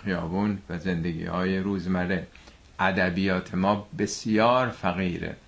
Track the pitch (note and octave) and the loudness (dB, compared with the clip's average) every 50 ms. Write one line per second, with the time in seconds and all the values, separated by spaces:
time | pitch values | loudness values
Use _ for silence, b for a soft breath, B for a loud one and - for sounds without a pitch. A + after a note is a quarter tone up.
0 | - G#2 F#2 E2+ E2+ E2 F2 F#2+ G2+ G#2 G2+ G2 - - F2 E2+ D2+ F#2 F2+ E2+ | -4 -2 -2 -2 -2 -2 -2 0 0 0 0 -2 -4 -8 -8 -6 -2 -2 -2 0
1 | D#2+ F2 D#2+ E2 E2+ E2+ E2+ F2+ F#2 F#2+ F#2+ F#2+ F#2 G2+ G2+ F#2+ F2 F#2 F#2 F2+ | 0 -2 -2 -4 -4 -4 -2 0 0 0 0 0 0 0 -2 -2 0 0 0 0
2 | F2+ F2+ F#2+ E2+ - - B B B B B B B B - - F#2 F#2+ F#2 F#2+ | 0 0 0 -2 -4 -6 B B B B B B B B -4 0 0 2 2 2
3 | F#2 F#2 E2+ F#2+ F#2+ G2 F#2 F2+ - - F#2 F2+ F#2+ G2 G#2+ G2+ G2+ - - - | 2 2 2 2 2 2 2 0 -2 -2 -2 0 2 2 2 2 -2 -6 -4 -2
4 | G#2 G2+ - - - A2+ A2 G#2+ A2 A#2+ B2 B2+ B2+ A#2 - - - F#2 F2 F#2 | -2 -2 -2 -4 -2 0 2 4 6 6 4 4 2 0 -2 -2 -2 -2 0 0
5 | F#2+ F2+ E2+ E2 E2 D#2+ - - - | 0 -2 -2 -2 -6 -8 -10 -12 -16